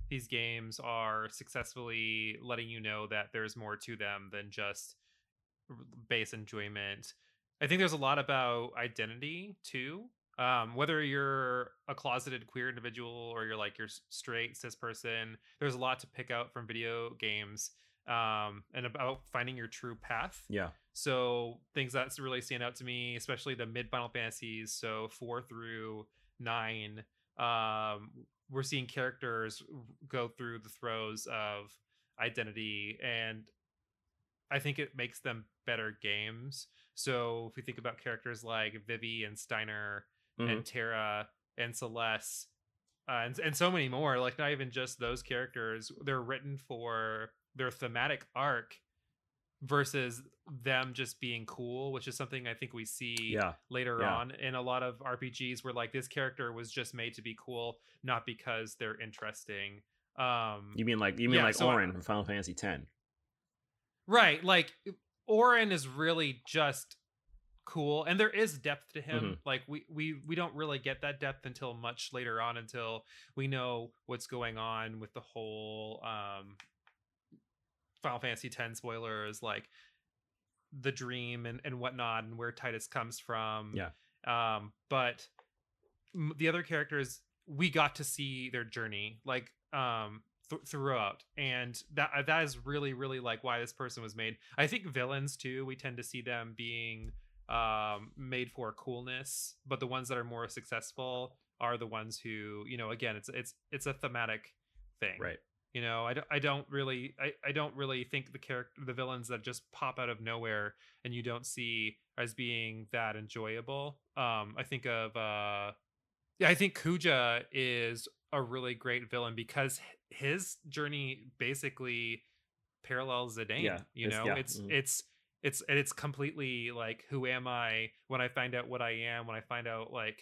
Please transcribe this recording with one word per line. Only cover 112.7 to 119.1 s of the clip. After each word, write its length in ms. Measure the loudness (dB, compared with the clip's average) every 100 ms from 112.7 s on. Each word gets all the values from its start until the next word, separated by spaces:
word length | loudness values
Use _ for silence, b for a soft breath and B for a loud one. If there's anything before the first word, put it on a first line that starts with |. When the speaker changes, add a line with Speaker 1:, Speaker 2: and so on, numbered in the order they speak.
| -4 -4
Speaker 1:
that 240 | -2 0 -2
enjoyable. 800 | -6 -4 -4 -4 -4 -4 -4 -8 _ 0
Um, 380 | 2 2 0 -4
I 60 | -4
think 200 | -2 0
of, 300 | 0 0 -2
uh, 560 | 0 0 0 0 -2 -6 _ _ _ _ _ 4
yeah, 100 | 6
I 60 |
think 240 | 8 6 2
Kuja 640 | 0 4 6 6 6 4 0
is 540 | 0 2 2 0 -2 -8 -14 _
a 100 | 0
really 320 | 0 -2 -2
great 360 | -2 0 0 0